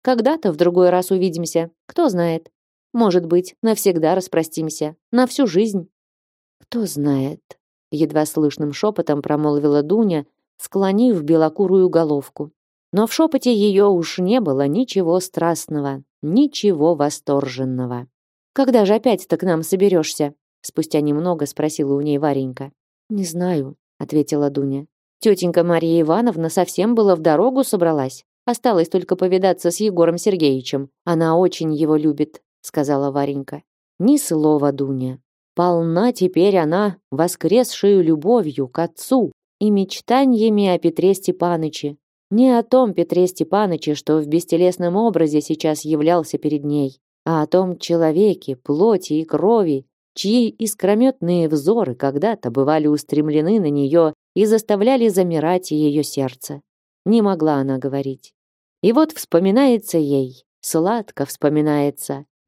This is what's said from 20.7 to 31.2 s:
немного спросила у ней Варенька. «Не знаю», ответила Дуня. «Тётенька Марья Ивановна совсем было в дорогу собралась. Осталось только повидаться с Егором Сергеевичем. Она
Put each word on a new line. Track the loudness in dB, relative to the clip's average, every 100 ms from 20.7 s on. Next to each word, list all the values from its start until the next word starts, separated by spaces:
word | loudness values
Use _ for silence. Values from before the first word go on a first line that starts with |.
| -8 -2 -2
немного | 0 -2 -2 -2 -4
спросила | -4 -4 -2 -2
у | -2
ней | -2 -2
Варенька. | 0 -2 -6 -10 -16 _ _ _ -8
«Не | -6
знаю», | -6 -4 -4 -4 -6 -12 _ -16
ответила | -4 -2 0 -2 -2
Дуня. | -2 -4 -6 -10 _ _ -2
«Тётенька | 0 0 0 0
Марья | 2 0 2 2
Ивановна | 2 2 0 -2 -2
совсем | -2 -2 -2 0
было | 2 2
в | 2
дорогу | 2 2 2 0
собралась. | -2 0 0 0 -4 -8 _ _ -8
Осталось | -2 0 0 0
только | -2 -2
повидаться | -2 0 2 2 0 -2
с | 0
Егором | -2 2 2 2
Сергеевичем. | 0 2 2 0 -4 -6 -8 _
Она | -2 0